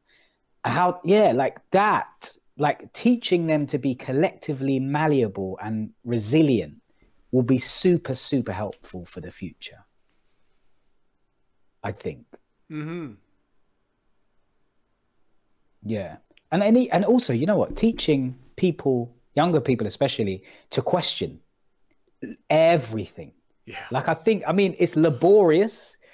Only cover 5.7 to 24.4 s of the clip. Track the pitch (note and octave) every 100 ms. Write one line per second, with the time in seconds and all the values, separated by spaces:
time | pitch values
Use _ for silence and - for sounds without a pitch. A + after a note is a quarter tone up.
5.7 | A2 A2 _ A#2+ A#2 G#2 D3+ D3+ A2+ D2+
6.7 | - _ _ _ _ _ B2+ A#2+ B2+ -
7.7 | - F#3 F3 - C3 - C#3 A2 G2 G#2
8.7 | - - F#2 E2+ - D#2 - D#3+ - -
9.7 | - _ _ _ _ _ _ _ _ _
10.7 | _ _ _ _ _ _ _ _ _ _
11.7 | _ G#2 G2+ - C3 - - _ _ -
12.7 | D3+ D3+ F3 D3 G#2 _ _ _ _ _
13.7 | _ _ _ _ _ _ _ _ _ _
14.7 | _ _ _ _ _ _ _ _ _ _
15.7 | _ G#2 A2 F2 - _ _ - E3+ G3+
16.7 | A#3+ B3 E3+ G3 B3 - A#2 D#3+ F#3+ G#2+
17.7 | - A3+ A3+ - C#3 C3 B2+ - - F#3
18.7 | D#3 C#3+ B2+ A#2+ _ _ - E3+ D#3 -
19.7 | A#2+ G#2 - C#3 - G#2 F#2 - - -
20.7 | - - F3+ - - F2 E2 _ _ _
21.7 | _ _ _ _ _ C3 A3+ - D#3 D#3+
22.7 | E3+ A2+ A2 F#2 - - - _ _ -
23.7 | - - C3 D3+ D#3+ - G#3